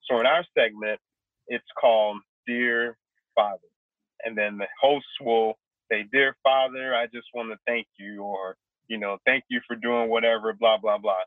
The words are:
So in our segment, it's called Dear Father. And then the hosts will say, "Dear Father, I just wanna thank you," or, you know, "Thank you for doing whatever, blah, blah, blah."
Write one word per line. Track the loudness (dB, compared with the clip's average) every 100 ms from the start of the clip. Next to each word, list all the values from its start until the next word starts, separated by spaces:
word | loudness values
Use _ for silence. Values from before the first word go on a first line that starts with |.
| 0
So | 2
in | 4
our | 2 0 0
segment, | 0 0 -6 -6 _ _ _ _ -10
it's | -10 _ 2
called | 4 4 2 -2 _ _ -8
Dear | -2 0 0 -4 -8 _ _ _
Father. | -2 0 -2 _ _ _ _ _ _
And | -8 -4
then | -4 -4
the | -10 2
hosts | 4 4 -2 -10
will | 0 2 2 -2 _ _ _
say, | -4 -2
"Dear | 0 0 2
Father, | 2 4 2 -4 -4
I | -2 -2
just | -8 -14
wanna | -10 -10 -8 -4
thank | -4 -6 _
you," | -16 -12
or, | -8 -8 -8 -12 _ _ _
you | -8
know, | -6 -4 0
"Thank | 0 -2
you | -8 -6
for | -6
doing | -2 0 2
whatever, | 2 2 0 -2
blah, | 2 2 4
blah, | 2 -2
blah." | 0 -2